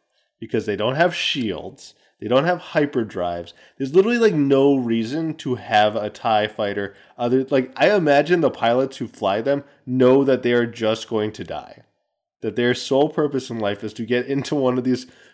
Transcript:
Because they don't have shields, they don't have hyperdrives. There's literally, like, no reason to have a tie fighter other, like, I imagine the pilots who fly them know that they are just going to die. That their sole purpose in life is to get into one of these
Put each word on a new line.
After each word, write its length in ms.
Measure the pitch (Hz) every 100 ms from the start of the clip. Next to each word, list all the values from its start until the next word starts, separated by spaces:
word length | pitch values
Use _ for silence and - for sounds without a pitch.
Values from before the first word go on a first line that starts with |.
| _ _ _ _
Because 260 | 110 117 107
they 100 | 101
don't 200 | 107 135
have 180 | 175
shields, 800 | 165 - 151 110 78 95 - - _ _ _
they 60 | 107
don't 180 | 127 160
have 140 | 175
hyperdrives. 920 | - 165 147 131 110 95 87 87 85 - _ -
There's 160 | 135
literally, 240 | 165 208 240
like, 140 | 226
no 420 | 160 139 135 139 139
reason 560 | 120 117 113 147 160 151
to 200 | 139 117
have 400 | - 110 107 107
a 120 | 104
tie 380 | - 120 107 107
fighter 480 | - 104 101 98 - _ -
other, 260 | 120 131 131
like, 220 | 139 127 -
I 160 | 156
imagine 460 | 208 151 139 151 175
the 80 | 143
pilots 480 | 120 117 123 135 -
who 100 | 113
fly 340 | - 101 104
them 220 | 123 139 - _ -
know 380 | 127 127 135
that 200 | 139 123
they 100 | 120
are 120 | 120 117
just 440 | 110 110 110 -
going 240 | 113 107
to 100 | 107
die. 380 | 87 76 - - _ _ _ _ _ _
That 140 | 113 113
their 180 | 120
sole 360 | 120 - 135 151
purpose 400 | - 147 135 -
in 100 | 117
life 240 | 104 101
is 100 | 110
to 120 | - 113
get 220 | 123 127
into 280 | 139 131 151
one 220 | 127 127
of 60 | 123
these 220 | 123 - _ -